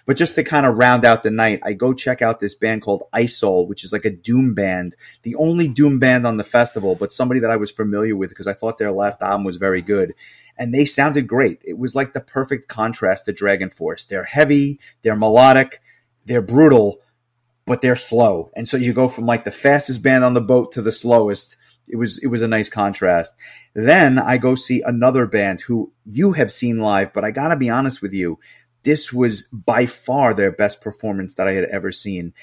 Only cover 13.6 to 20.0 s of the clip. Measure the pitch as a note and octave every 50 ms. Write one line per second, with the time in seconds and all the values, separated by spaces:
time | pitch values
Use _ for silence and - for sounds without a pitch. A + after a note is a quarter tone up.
13.6 | F#2 F#2 - - E2 D#2+ E2+ - - - G2+ F#2+ F2+ - - D3 D#3 C#3 D3 C#3+
14.6 | C#3 C#3 C#3+ - _ - _ _ - A2+ G#2+ G#2+ A2 A2 G#2+ A#2+ B2+ C3+ C3 C3+
15.6 | C3 C3 - - _ _ _ _ _ _ _ _ _ G#2+ B2 A#2+ G2 G2 A#2 C#3
16.6 | D#3+ D3+ C3+ A#2+ G#2+ G2+ G2+ - _ _ _ _ _ _ _ _ _ _ _ _
17.6 | _ - B2 A#2+ - B2+ B2 A#2+ - - A2+ A#2 A#2+ G#2+ F#2+ E2 E2 - - -
18.6 | A#2 - - C3 B2 A#2+ A#2 B2 C3 B2 - - A2+ A#2 A#2 A2+ - - - -
19.6 | - C#3 C#3 C#3+ C#3 - C3 A#2